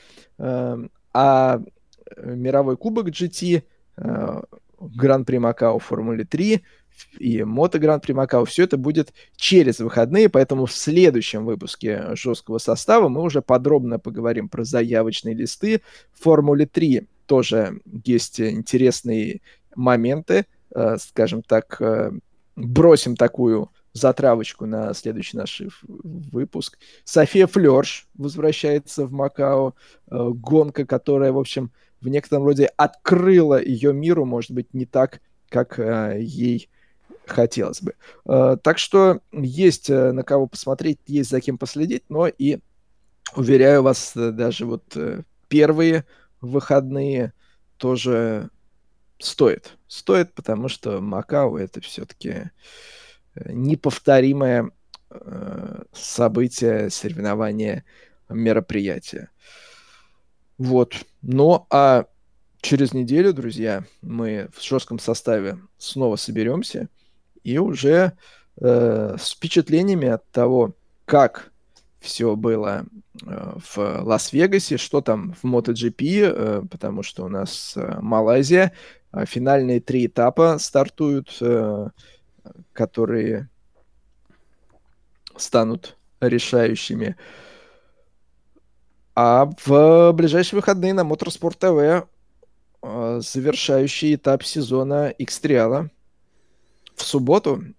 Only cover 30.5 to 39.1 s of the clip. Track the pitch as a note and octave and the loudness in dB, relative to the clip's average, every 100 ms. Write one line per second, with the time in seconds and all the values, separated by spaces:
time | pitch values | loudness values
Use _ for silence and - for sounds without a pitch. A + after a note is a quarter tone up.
30.5 | D#3 D3 D3 C3 B2+ - C#3 C3+ C3+ C3 | 2 2 -2 -4 -2 0 2 2 0 -4
31.5 | C#3 A#2+ - _ _ B2+ C#3+ - C#3+ C#3+ | -8 -10 -12 _ _ -6 -6 -2 0 2
32.5 | C#3+ C#3+ - D3 - - F3 F#3 F#3 D#3 | 4 2 2 -2 -2 0 2 6 6 6
33.5 | C#3 - A#2 C#3+ C#3 D#3+ E3+ B2+ A#2+ A2+ | 4 0 0 0 0 0 0 0 -4 -6
34.5 | B2+ A#2+ C3 B2 C3 C3 - _ _ _ | -8 -8 -8 -2 0 0 -2 _ _ _
35.5 | A#2+ B2 - A2+ A2+ G#2+ G2+ A#2 C3 B2 | -4 -2 -4 -2 -2 -2 -6 -8 -4 -4
36.5 | A#2+ - _ _ _ _ F#4+ - - A#2 | -4 -8 _ _ _ _ -20 -6 0 0
37.5 | - - - F#3+ - - - - C3 C3 | 0 -6 -6 -10 -12 -16 -14 0 4 4
38.5 | C3 D3+ E3 - G3 F#3+ | 2 0 0 2 4 4